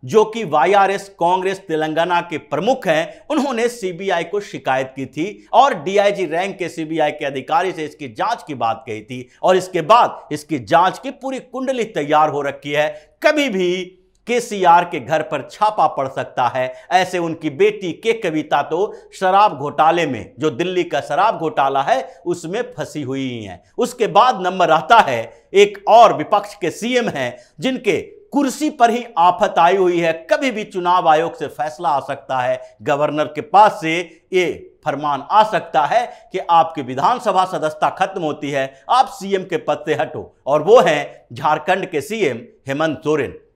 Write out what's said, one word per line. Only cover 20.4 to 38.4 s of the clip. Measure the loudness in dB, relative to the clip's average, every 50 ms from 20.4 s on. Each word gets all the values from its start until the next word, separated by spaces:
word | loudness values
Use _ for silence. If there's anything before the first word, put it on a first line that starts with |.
| -4 -4
दिल्ली | -2 -2 -4 -2 -2 -2 -2
का | -2 -2 -4
शराब | -4 -2 0 2 2 2 2 0
घोटाला | -4 -4 0 0 0 2 2 0
है, | 0 0 0 -2 -2 -8 -16 -12 -6
उसमें | -6 -6 -6 -6 -8 -6 -6
फंसी | -6 -6 -8 -10 -10 -8 -8 -10
हुई | -8 -6 -6 -6 -6 -6 -8 -8
हैं। | -10 -12 -14 -16 _ _ _ -4
उसके | -4 -4 0 -2 -2
बाद | 2 4 6 6 6 2 0
नंबर | -2 -4 0 2 4 4
आता | 4 2 6 6 6 6
है | 6 4 2 -2 -4 -6 -12 _ _ _ 4
एक | 4 4 4 2 -6 2 6
और | 8 8 8 8 6
विपक्ष | 2 0 0 0 0 0 -2 -12
के | -6 -6 -6
सीएम | -6 -4 -4 -2 0 0 0 -2
हैं, | -4 -4 -6 -6 -6 -10 -20 _ _ -4
जिनके | -4 -4 -4 -2 0 0 0 0 -2 -8 -16 -20 _ _
कुर्सी | -2 0 0 0 -2 -2 -4 -4
पर | 2 2 2 2
ही | 2 0 -6 -6 -2 2
आफत | 2 2 4 2 -2 0 2 4
आई | 4 4 4
हुई | 4 2 2 2 2
है। | 0 0 -2 -2 -2 -2
कभी | -2 0 0 -2
भी | -4 -4 -8
चुनाव | -8 -8 -4 0 2 2 2 4 4
आयोग | 4 4 2 -2 -4
से | -8 -10
फैसला | -10 -6 -6 -8 -8 -8 -4 -2 -2
आ | -2 -2
सकता | -2 -4 -10 -10 -6 -4 -4 -2
है, | 0 -2 -2 -4 -6 -18 _ _
गवर्नर | -2 -2 0 0 0 -2 0 -2 -4
के | -4 -4 -10
पास | -10 2 6 6 6 6 4 0
से | -4 -2 -2 -2 -4 -8 -14 _ _ _
ये | 0 0 0 0 -2 -6 -12 -20 _ _ _
फरमान | -6 -6 -2 -2 -2 -2 -2 -4 2
आ | 4 4
सकता | 4 4 2 -4 -4 0 0 0
है | 2 2 0 0 -2 -2 -10 -20 _ _
कि | -8 -8 0 4
आपकी | 4 4 4 2 -2 -8
विधानसभा | -8 -6 -4 0 2 2 0 2 0 0 2 2 0
सदस्यता | 0 -2 -4 -4 -4 -2 0 -2 -2
खत्म | 0 -2 -4 -4 -2 -6
होती | -4 -4 -4 -4